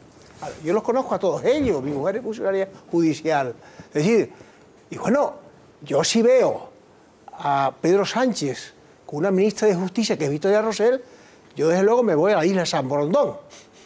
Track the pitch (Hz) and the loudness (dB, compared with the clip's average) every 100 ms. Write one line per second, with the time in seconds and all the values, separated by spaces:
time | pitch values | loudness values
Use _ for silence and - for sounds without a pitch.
0 | - - - - 151 - 160 208 226 247 | -20 -20 -20 -16 -16 -8 -2 -2 0 -2
1 | 254 190 185 143 190 302 254 147 135 139 | -2 -2 -2 0 0 0 0 -2 -4 -4
2 | 170 214 240 226 196 196 190 - - 170 | -4 -4 -8 -6 -4 -2 -4 -10 -4 0
3 | 160 147 160 147 127 - - - - 151 | 0 0 -2 -2 -2 -8 -18 -20 -8 -2
4 | 170 226 135 - - - - - - - | 2 2 0 -8 -20 -20 -20 -20 -16 -6
5 | - 277 226 - - - - - - 139 | -2 0 0 -4 -20 -20 -20 -18 -4 -2
6 | 165 226 233 262 165 - - - - - | 0 2 4 4 4 0 -10 -20 -20 -20
7 | _ _ - - 143 139 135 - 165 202 | _ _ -20 -8 -2 0 0 0 2 2
8 | 185 226 262 - 143 123 - - - _ | 2 0 0 0 -4 -6 -12 -20 -20 _
9 | - 147 196 185 208 208 214 180 185 - | -12 -4 0 2 2 2 2 2 -2 -2
10 | 214 202 143 156 190 208 220 202 226 262 | -2 -2 -2 -2 0 0 0 0 0 0
11 | - - - - - - 156 180 202 240 | -4 -20 -20 -20 -14 -2 0 4 4 4
12 | 226 151 185 196 170 190 165 156 131 147 | 2 2 2 2 2 0 0 -2 -2 -2
13 | 147 269 - - - - - - | 0 0 0 -4 -16 -20 -20 -20